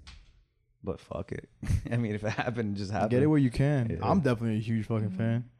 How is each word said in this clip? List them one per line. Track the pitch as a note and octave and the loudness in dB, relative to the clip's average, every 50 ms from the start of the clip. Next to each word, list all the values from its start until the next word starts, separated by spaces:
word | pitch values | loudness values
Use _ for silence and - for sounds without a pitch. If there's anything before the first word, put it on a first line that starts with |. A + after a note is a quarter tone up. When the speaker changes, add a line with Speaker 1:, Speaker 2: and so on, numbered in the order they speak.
| - - - - - - _ _ _ _ _ _ _ _ _ _ | -20 -20 -20 -20 -20 -20 _ _ _ _ _ _ _ _ _ _
Speaker 1:
but | - F#2 D#2 - | -8 -8 -8 -8
fuck | - - - - F#2 - | -8 -10 -8 -8 -8 -8
it. | - - - - _ - - - | -8 -10 -10 -14 _ -10 -4 -2
<laughs> | - - - - | -2 -2 0 0
I | A#2 | -2
mean, | A#2+ A#2+ G#2 G#2 | 0 0 0 -2
if | G#2 G#2+ | -2 -4
it | G#2+ | -4
happened, | G#2+ - - B2+ A2+ A#2+ A2 G#2 G2+ | -4 -2 -4 -4 -2 -2 -2 -2 -2
just | G2 G2+ F#2+ | -4 -4 -4
happened. | G#2+ F2 G2+ A2 | -2 0 0 4
Speaker 2:
Get | A#2+ B2 | 4 4
it | C#3+ | 6
where | D3+ D#3 D3 | 6 6 4
you | C#3 A#2+ | 4 2
can. | A2+ - C3+ C#3+ D3 C3+ A#2 A2+ | 2 2 2 2 2 2 0 0
Speaker 1:
Yeah. | E2 - - A#2 | -2 -2 0 2
Speaker 2:
I'm | E3 G3 | 2 4
definitely | C#3 C3 B2 G#2+ A#2 A2+ G#2+ G#2+ | 4 2 2 2 0 -2 0 0
a | |
huge | G#2+ A2+ A2+ A2+ G2+ | 0 0 -2 -2 0
fucking | - A2+ A2 G#2+ G2+ | -2 -2 -2 -2 -2
Speaker 3:
Mm-hmm. | F#2 F#2+ | -2 -2
Speaker 2:
fan. | A2+ A2+ A#2 A#2+ A#2+ B2 _ | 0 0 0 -2 -4 -6 _